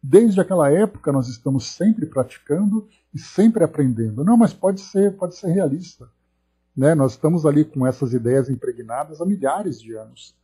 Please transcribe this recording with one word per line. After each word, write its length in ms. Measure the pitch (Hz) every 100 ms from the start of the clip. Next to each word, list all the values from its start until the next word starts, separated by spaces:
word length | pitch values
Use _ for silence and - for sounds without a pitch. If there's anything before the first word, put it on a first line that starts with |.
Desde 400 | 139 170 233 190
aquela 300 | 180 185 143
época 400 | 156 214 - -
nós 160 | 139 123
estamos 400 | 120 - 135 -
sempre 400 | - 190 220 170
praticando 800 | - 127 - _ 147 202 214 214 _ _
e 60 | 147
sempre 460 | - - 220 226
aprendendo. 580 | 160 - 135 113 113 107
Não, 140 | 160 240
mas 180 | 226
pode 260 | - 190 196
ser, 360 | - 190 202 196
pode 180 | 180
ser 140 | 180 190
realista, 600 | 180 165 139 180 - 123 _ _ _ _ _ _ -
né? 180 | 135
Nós 180 | 160 135
estamos 320 | - 151 175
ali 200 | 151 139
com 200 | 151 -
essas 280 | 131 127 131
ideias 360 | 123 117 131 123
impregnadas 720 | 123 127 117 110 120 151 156
há 60 | 180
milhares 540 | 196 135 170 196 -
de 160 | 110 110
anos. 360 | 110 120 - _